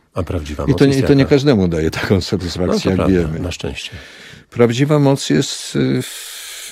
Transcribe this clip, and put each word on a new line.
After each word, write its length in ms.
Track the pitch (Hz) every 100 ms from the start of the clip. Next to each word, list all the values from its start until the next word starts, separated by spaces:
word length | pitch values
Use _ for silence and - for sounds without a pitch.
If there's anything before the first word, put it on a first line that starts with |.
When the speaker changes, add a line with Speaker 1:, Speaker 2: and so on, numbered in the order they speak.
| _
Speaker 1:
A 80 | -
prawdziwa 420 | 90 90 73 73
Speaker 2:
I 40 | 71
Speaker 1:
moc 80 | -
Speaker 2:
to 60 |
nie, 60 | 139
Speaker 1:
jest 120 | 135
Speaker 2:
i 20 | -
to 60 |
nie 60 | 139
Speaker 1:
jaka? 100 | 135
Speaker 2:
każdemu 380 | 143 147 110 90
daje 220 | 82 80
taką 300 | - - 95
satysfakcję, 460 | - 92 87 85 90
Speaker 1:
No, 60 | 214
to 80 | -
Speaker 2:
jak 80 | 92
Speaker 1:
prawda, 180 | 90
Speaker 2:
wiemy. 260 | 92 80 80
Speaker 1:
na 120 | 87
szczęście. 380 | - 73 - - - - - - - -
Speaker 2:
Prawdziwa 480 | - 117 117 143 151
moc 320 | 139 139 -
jest, 460 | 147 131 - - 143 131 131
e, 40 |
w 680 | - - - - - - -